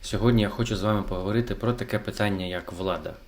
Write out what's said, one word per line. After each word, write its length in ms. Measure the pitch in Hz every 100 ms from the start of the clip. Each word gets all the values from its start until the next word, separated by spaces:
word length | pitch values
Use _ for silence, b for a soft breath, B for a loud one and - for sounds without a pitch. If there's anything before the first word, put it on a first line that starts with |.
Сьогодні 400 | - 101 113 117
я 60 | 104
хочу 280 | - 117 101
з 60 |
вами 200 | 101 107
поговорити 520 | 98 92 92 113 120
про 180 | 104 113
таке 260 | 120 - 104
питання, 480 | - - 104 98 92
як 260 | 90 -
влада. 400 | 87 92 85 80 -